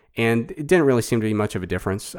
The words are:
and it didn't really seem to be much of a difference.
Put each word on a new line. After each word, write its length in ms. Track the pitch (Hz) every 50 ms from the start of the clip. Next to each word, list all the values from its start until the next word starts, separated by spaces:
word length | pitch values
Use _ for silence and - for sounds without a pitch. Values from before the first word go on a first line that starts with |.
| _ _ _
and 340 | - 113 113 113 117 117 - -
it 140 | - 147
didn't 180 | 147 180 170 151
really 180 | 135 127 120 110
seem 180 | - 123 113
to 60 | 110
be 80 | 110 107
much 200 | 104 104 104 -
of 80 | 101 90
a 40 |
difference. 500 | 90 90 90 - 98 95 104 - - -